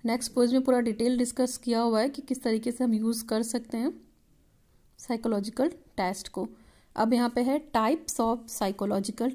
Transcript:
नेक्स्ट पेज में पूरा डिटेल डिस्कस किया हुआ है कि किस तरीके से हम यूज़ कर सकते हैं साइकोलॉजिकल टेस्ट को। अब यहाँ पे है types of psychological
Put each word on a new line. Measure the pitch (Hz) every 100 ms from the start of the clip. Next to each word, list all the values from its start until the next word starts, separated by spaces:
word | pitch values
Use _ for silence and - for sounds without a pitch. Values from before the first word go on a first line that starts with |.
नेक्स्ट | 226 240 -
पेज | 254 240
में | 262
पूरा | 262 247
डिटेल | 233 214 240 247
डिस्कस | 247 - 254 -
किया | 240 226
हुआ | 233 220
है | 262
कि | 277
किस | - 254
तरीके | 233 220 233
से | 240
हम | 247
यूज़ | 220 220 226
कर | - 220
सकते | 226 240 - 233
हैं | 247 - - _ _ _ _ _ _ _ _ -
साइकोलॉजिकल | - 233 226 208 208 - 302
टेस्ट | - - - 185 196 -
को। | - 220 - - - _ -
अब | 220
यहाँ | 240 240
पे | 240
है | 247 294 302
types | 226 220 320 - -
of | 226 233
psychological | - - 196 202 202 196 196 208 240